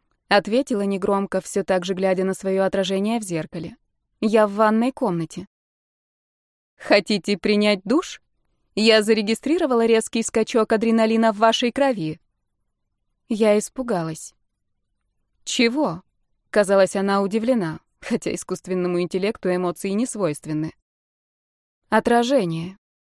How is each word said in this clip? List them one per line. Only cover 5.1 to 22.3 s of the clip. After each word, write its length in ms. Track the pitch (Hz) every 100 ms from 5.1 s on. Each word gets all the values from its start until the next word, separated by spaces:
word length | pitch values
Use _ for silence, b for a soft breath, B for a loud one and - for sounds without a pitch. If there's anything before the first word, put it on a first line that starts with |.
| 170 160 180 190 _ _ _ _ _ _ _ _ _ _ _ _ _
"Хотите 600 | - 202 - 208 202 202
принять 440 | 214 208 208 196
душ? 380 | 196 294 - - _ _ _ _ _ -
Я 280 | 220 220
зарегистрировала 840 | 214 214 202 220 262 349 302 233 226
резкий 380 | 226 - 226
скачок 480 | - 226 220 233 214
адреналина 600 | 220 226 226 220 226 226
в 60 | 208
вашей 340 | 226 226 247
крови". 480 | 247 277 208 156 156 _ _ _ _ _ _ _ _ _ _ -
Я 280 | 208 220 208
испугалась. 760 | - - 240 180 160 160 - _ _ _ _ _ _ _ _ _ _ _
"Чего?" 600 | - - 233 269 247 170 - _ _ _ _
Казалось, 460 | 214 196 196 190 196
она 260 | 196 196
удивлена, 580 | 196 220 233 240 160 160 _ _
хотя 340 | - 226 -
искусственному 680 | - - 185 - 185 180 175
интеллекту 520 | 180 185 196 - 185
эмоции 360 | 180 180 - 196
не 160 | 202 254
свойственны. 680 | 214 170 151 156 156 156 - _ _ _ _ _ _ _ _ _ _ -
"Отражение. 880 | 214 240 240 240